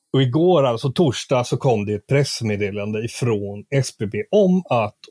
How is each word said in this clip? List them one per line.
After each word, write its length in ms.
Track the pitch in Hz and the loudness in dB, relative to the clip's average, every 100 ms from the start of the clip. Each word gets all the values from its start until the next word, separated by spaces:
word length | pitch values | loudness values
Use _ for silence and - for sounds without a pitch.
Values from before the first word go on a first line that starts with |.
| _ | _
Och 100 | 131 | 0
igår, 420 | 131 156 175 170 | 2 2 4 4
alltså 280 | 135 117 143 | 2 0 -2
torsdag, 520 | - 165 - - 127 | 0 2 0 -2 -2
så 120 | 120 135 | 0 -2
kom 300 | 135 110 104 | 0 0 0
det 80 | |
ett 120 | 104 - | -4 0
pressmeddelande 960 | 139 139 - 113 101 101 101 101 110 | 0 0 -2 -4 -2 -2 -4 -6 -6
ifrån 600 | 113 - 120 104 101 101 - | -6 -4 -2 -2 -4 -10 -4
S 280 | 139 131 - | -2 -2 -4
B 80 | 104 | -6
B 160 | 104 - | -6 0
om 320 | 208 190 185 180 | 2 4 2 0
att 300 | 123 107 - - | 0 -2 -6 -6